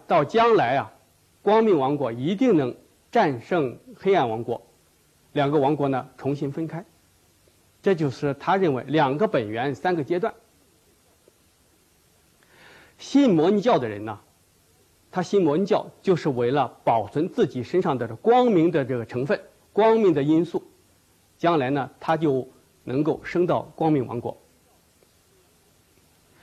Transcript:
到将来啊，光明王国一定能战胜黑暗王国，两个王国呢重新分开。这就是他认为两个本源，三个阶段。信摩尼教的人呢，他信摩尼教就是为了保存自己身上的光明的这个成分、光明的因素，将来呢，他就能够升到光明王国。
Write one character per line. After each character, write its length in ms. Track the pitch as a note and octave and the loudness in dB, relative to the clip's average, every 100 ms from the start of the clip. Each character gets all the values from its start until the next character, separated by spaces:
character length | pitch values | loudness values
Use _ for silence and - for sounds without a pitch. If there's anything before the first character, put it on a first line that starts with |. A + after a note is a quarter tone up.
| - | 0
到 180 | F3 C#3+ | 0 2
将 300 | A3 A#3 G3+ | 2 4 4
来 200 | A#2+ C3+ | 2 -2
啊， 160 | G#2 - _ _ _ _ | -4 -12 _ _ _ _
光 200 | G3+ A3 | 2 4
明 140 | A3+ D#3 | 4 2
王 180 | C3 D3 | 0 -2
国 140 | B2 | -4
一 220 | A#2 D3 | -4 -4
定 240 | G3+ C4 E3 | 0 2 4
能 180 | B2 - _ _ _ | 2 -6 _ _ _
战 280 | - D#3+ A#2+ | 0 0 -2
胜 340 | - F3+ B2+ - - G#3+ | -4 -2 -2 -6 -20 -6
黑 200 | F#3+ F#3 | 0 2
暗 120 | B2 | 0
王 160 | A2+ | -4
国， 220 | A#2 A2+ - _ _ _ _ _ _ | -6 -8 -10 _ _ _ _ _ _
两 180 | D3 C#3+ | -2 0
个 80 | D3+ | 2
王 160 | C3+ D3 | 0 0
国 120 | C#3 | -2
呢 220 | B2+ C#3 - | -4 -6 -8
重 180 | C3+ C#3+ | -6 -6
新 160 | C#3+ | -6
分 140 | D3+ D#3+ | -8 -10
开。 180 | E3 - _ _ _ _ _ _ _ _ _ | -10 -16 _ _ _ _ _ _ _ _ _
这 120 | G3+ E3 | -2 0
就 160 | D3 | -2
是 240 | - D3 C3 | -2 -6 -4
他 220 | - F#3+ | -2 0
认 180 | F3+ B2+ | 0 -2
为 80 | |
两 340 | C3 D#3 C3+ D3 | -2 0 0 0
个 100 | A3 | -2
本 220 | C#3 G#2 | -2 -4
源， 240 | A2+ C#3 | -4 -6
三 220 | B2 F3+ E3+ | -4 -2 -2
个 80 | |
阶 160 | C3 F3 | -2 -4
段。 160 | G#3 - _ _ _ _ _ _ _ _ _ _ _ _ _ _ _ _ _ _ _ _ _ _ - - - - | -4 -8 _ _ _ _ _ _ _ _ _ _ _ _ _ _ _ _ _ _ _ _ _ _ -20 -20 -20 -20
信 340 | - C#4 C4 | 0 4 4
摩 160 | D#3+ E3+ | 4 4
尼 100 | G#3 | 2
教 200 | A3+ D#3+ | 2 0
的 100 | A#2 | 0
人 160 | G#2 A2 | -8 -10
呢， 140 | G#2 _ _ _ _ _ _ _ _ _ | -12 _ _ _ _ _ _ _ _ _
他 140 | F#3 | -6
信 200 | E3+ G3+ | -2 2
摩 140 | D#3 D#3 | 2 2
尼 80 | G3 | 0
教 240 | F#3+ - - | -2 -2 -6
就 120 | - F3 | -2 0
是 140 | D#3 | 0
为 220 | B2 A#2+ | 0 0
了 260 | C#3+ A#2+ - | 0 -2 -4
保 240 | - A2+ G2 | -2 0 -2
存 180 | C#3+ F3 | -4 -4
自 200 | - F#3 | -2 -2
己 160 | B2+ | -2
身 180 | A2+ F3+ | -4 -2
上 160 | F3 B2+ | 0 -2
的 180 | A#2 A2 | -4 -2
光 340 | A3 B3 B3 | 2 4 4
明 180 | F3+ E3+ | 4 2
的 160 | D3+ C3 | 0 -2
这 100 | B2 | -4
个 80 | |
成 220 | A2 B2 C#3+ | -6 -6 -4
分、 160 | G3+ - _ _ | -4 -8 _ _
光 260 | - A3 A3+ | 2 4 4
明 140 | G3 | 4
的 80 | C#3+ | 2
因 240 | C#3+ D#3+ F3 | 2 2 0
素， 180 | F#3 - _ _ _ _ _ _ _ | -6 -10 _ _ _ _ _ _ _
将 180 | E3+ D#3+ | 0 0
来 140 | B2 | 0
呢， 180 | C#3+ B2 - | -2 -6 -8
他 160 | - D#3+ | -4 0
就 320 | D#3 C3 B2 - _ _ | 0 -2 -4 -14 _ _
能 200 | - C3 | -6 -2
够 160 | D#3 - | -2 -4
升 240 | - F3 F3 | -4 -2 0
到 160 | B2 - - | -2 -4 -4
光 160 | D#3+ | 0
明 140 | D3 A#2 | 0 -2
王 160 | A#2 | -8
国。 160 | A2+ - _ _ _ _ _ _ _ _ _ _ _ _ _ _ _ _ _ _ _ _ | -10 -12 _ _ _ _ _ _ _ _ _ _ _ _ _ _ _ _ _ _ _ _